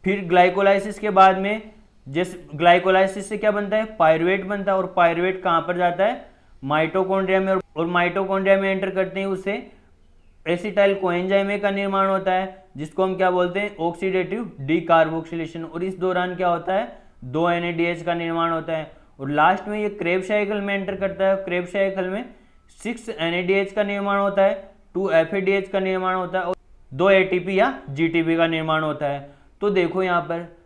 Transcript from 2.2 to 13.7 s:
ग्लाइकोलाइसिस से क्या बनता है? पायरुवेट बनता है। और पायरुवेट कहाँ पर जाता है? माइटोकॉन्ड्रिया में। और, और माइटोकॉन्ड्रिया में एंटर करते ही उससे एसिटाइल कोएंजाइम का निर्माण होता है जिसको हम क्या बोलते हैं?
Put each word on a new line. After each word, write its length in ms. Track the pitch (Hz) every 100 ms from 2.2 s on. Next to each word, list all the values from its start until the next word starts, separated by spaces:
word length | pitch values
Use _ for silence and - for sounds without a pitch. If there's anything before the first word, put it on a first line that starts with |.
| 180 - -
ग्लाइकोलाइसिस 760 | 147 175 175 185 190 190 190 196
से 80 | 214
क्या 120 | 214
बनता 260 | 202 202 214
है? 80 | 220 -
पायरुवेट 480 | 160 160 170 190 185
बनता 260 | 202 196
है। 60 | 190
और 140 | 180 180
पायरुवेट 460 | 170 170 180 185
कहाँ 180 | 185 165
पर 140 | 160 175
जाता 280 | 175 170
है? 220 | 202 262 - _ _ -
माइटोकॉन्ड्रिया 760 | 135 151 160 190 190 190 190 190
में। 120 | 190
और, 100 | 190 - 151
और 100 | 170
माइटोकॉन्ड्रिया 720 | 175 175 175 190 196 190 196
में 120 | 196
एंटर 200 | 190 196
करते 300 | 185 185 190
ही 60 | 196
उससे 400 | 185 190 220 - - _ _ _ _ _ _ -
एसिटाइल 480 | 175 214 202 196 196
कोएंजाइम 600 | 190 175 185 196 196 202
का 120 | 202
निर्माण 380 | 196 196 196 196
होता 240 | 190 190
है 300 | 185 190 - - 135
जिसको 260 | 156 -
हम 120 | 190 185
क्या 140 | 185
बोलते 300 | 180 180 185
हैं? 160 | 208